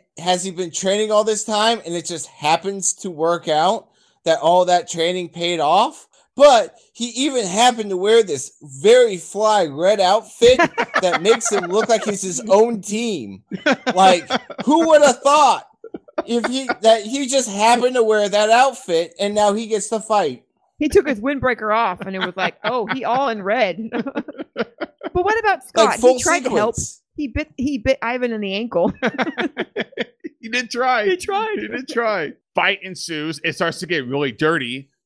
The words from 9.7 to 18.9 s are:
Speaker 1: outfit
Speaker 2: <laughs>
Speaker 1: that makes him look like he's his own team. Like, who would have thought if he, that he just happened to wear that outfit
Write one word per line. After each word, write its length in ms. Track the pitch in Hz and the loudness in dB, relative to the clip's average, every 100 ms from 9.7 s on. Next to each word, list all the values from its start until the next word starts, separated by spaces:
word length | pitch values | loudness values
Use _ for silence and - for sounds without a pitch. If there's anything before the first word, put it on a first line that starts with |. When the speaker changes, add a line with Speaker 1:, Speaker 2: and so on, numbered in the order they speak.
| 139 185 208 | 0 0 2
Speaker 1:
outfit 580 | 180 214 - - 233 262 | 2 2 -2 4 6 6
Speaker 2:
<laughs> 440 | - - - - | 2 -2 -4 -2
Speaker 1:
that 200 | 180 165 | 0 2
makes 280 | 196 240 - | 2 2 0
him 140 | 202 175 | -2 0
look 240 | 208 220 | -2 0
like 140 | 226 226 | 0 0
he's 160 | 196 | -6
his 200 | 190 180 220 | -6 -8 2
own 320 | 202 233 226 | 4 4 0
team. 600 | 202 214 233 170 104 95 _ 190 294 - - | -6 -4 -4 -6 -8 -14 _ -6 -2 -2 -2
Like, 360 | 180 190 180 143 269 - - 226 | 4 6 4 0 -6 -6 -6 0
who 220 | 320 320 | 2 6
would 120 | 302 | 6
have 180 | 285 - | 6 4
thought 460 | 277 302 269 160 - _ - - _ - - | 4 6 4 2 -4 _ -18 -18 _ -10 -4
if 200 | 233 262 | -2 -2
he, 240 | 262 254 - | -4 -6 0
that 220 | 220 226 | 4 4
he 240 | 208 269 254 | 2 -6 -2
just 220 | 269 214 | -2 -2
happened 460 | 196 226 240 247 254 | 0 2 4 2 2
to 80 | |
wear 240 | 220 214 202 | 2 2 2
that 200 | 208 214 | 2 4
outfit 680 | 233 269 240 - | 4 4 0 -2